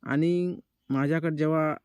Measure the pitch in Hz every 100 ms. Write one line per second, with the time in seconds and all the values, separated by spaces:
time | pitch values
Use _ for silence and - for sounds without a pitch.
0 | - 139 165 175 180 180 - _ _ 135
1 | 143 165 165 156 156 160 156 -